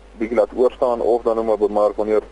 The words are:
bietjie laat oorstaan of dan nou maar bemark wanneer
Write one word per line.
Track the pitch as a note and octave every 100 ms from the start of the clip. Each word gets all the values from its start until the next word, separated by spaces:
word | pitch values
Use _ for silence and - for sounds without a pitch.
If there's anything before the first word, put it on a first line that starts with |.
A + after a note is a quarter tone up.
| - -
bietjie | A2+ A#2
laat | G2+ A#2
oorstaan | B2 - B2+ A#2
of | - A#2
dan | A2+ A2+
nou | A2+
maar | G#2
bemark | G2+ G#2 G#2 G2+
wanneer | G#2+ G#2+ -